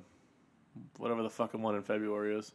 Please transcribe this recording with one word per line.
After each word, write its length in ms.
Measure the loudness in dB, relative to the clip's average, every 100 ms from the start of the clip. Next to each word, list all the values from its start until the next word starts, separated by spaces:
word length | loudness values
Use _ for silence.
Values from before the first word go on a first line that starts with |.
| -14 -20 _ _ _ _ _ -18 -16 -4
whatever 260 | 0 2
the 40 | 0
fucking 300 | 0 -2 0
one 140 | 2
in 80 | 0
February 540 | 2 0 2 2 2 0
is. 160 | -4